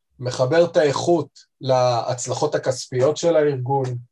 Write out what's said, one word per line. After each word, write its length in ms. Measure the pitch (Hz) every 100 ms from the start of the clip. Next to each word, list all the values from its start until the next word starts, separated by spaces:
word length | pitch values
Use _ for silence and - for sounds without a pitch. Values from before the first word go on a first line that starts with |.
| _ -
מחבר 460 | 123 123 127 165
את 120 | 175 175
האיכות 520 | 147 135 - 170 - - _ -
להצלחות 960 | 131 127 127 117 110 120 127 120 151
הכספיות 600 | - 139 127 - 127 139 151
של 200 | 170 165
הארגון, 500 | 147 135 123 139 127 120 -